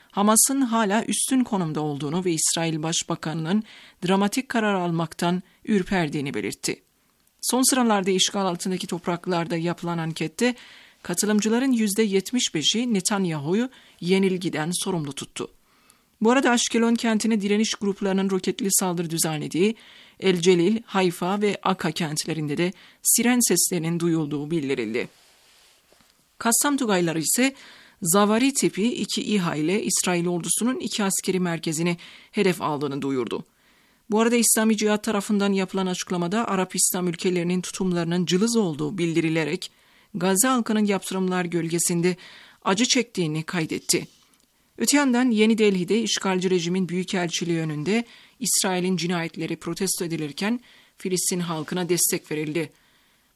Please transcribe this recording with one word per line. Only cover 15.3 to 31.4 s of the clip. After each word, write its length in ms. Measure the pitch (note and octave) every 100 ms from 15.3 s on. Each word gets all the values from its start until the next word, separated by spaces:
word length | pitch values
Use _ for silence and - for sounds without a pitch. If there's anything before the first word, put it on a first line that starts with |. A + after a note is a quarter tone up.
| - - _ _ _ _ _ _ -
Bu 100 | A3
arada 200 | C4 C4
Aşkelon 440 | A#3+ - A3+ A#3 A#3
kentine 460 | A#3 G#3+ A3 A3+
direniş 320 | G3 G#3 A3
gruplarının 560 | - G3+ F#3+ G3 G3 F#3+
roketli 380 | F#3+ F#3+ F3+ G3
saldırı 380 | - F#3 F3 E3+
düzenlediği 680 | E3 D#3+ D3+ D3 D3+ G#3 A3+ - - - -
El 220 | F#3+ F3+
Celil, 400 | F3 F3 F3 A3 -
Hayfa 560 | G3 F#3 F3 F3+ G3+
ve 160 | G#3 -
Akka 280 | F#3 F#3 F#3
kentlerinde 640 | E3+ D#3+ D#3 - D#3 D3 C#3+
de 160 | F3 - - _
siren 360 | - - A#3 B3 A#3
seslerinin 520 | F3+ - F3+ D#3+ E3+
duyulduğu 520 | E3 D#3+ D3 C#3+ D3
bildirildi. 560 | E3+ C3+ B2+ G#2+ A2+ - _ _ _ _ _ _ _ _ _ _ _ _ -
Kassam 400 | A3+ A3+ D4 C4+
Tugayları 420 | A#3 F#3 E3+ D#3+
ise 360 | D3 - C4 C4+ - - - -
Zavari 520 | E3 G3 G#3 A3 C4+
tipi 400 | C4+ F3 - A#3
iki 280 | - G3 -
İHA 340 | - G#3 E3+ D3+
ile 280 | D#3 G3+
İsrail 440 | - - F#3+ F3 F3
ordusunun 520 | F3 E3 - A#3 C4
iki 240 | A3 -
askeri 360 | G3 - -
merkezini 580 | F#3